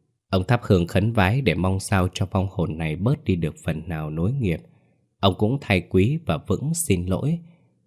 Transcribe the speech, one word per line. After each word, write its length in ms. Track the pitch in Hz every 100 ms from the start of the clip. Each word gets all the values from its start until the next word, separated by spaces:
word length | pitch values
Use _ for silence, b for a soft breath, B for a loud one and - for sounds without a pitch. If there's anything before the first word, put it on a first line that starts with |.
| _ _ -
Ông 160 | 95 92
thắp 140 | 120
hương 240 | - 95 85
khấn 260 | 92 110
vái 280 | 113 92 131
để 140 | -
mong 260 | 80 92 95
sao 280 | - 98 90
cho 120 | - 92
vong 180 | 98 98
hồn 280 | - 82 80
này 180 | 80 76
bớt 280 | 110 151
đi 120 | - 87
được 180 | 80 -
phần 240 | - 80 82
nào 220 | 80 76
nối 220 | 78 92
nghiệp. 280 | 139 104 80 - b b b b -
Ông 140 | 101 92
cũng 200 | 107 139
thay 200 | - 92
Quý 380 | - 92 104 165 -
và 120 | 78 -
Vững 280 | 92 143
xin 320 | 165 - 90 87
lỗi 320 | 92 143 170 B B B B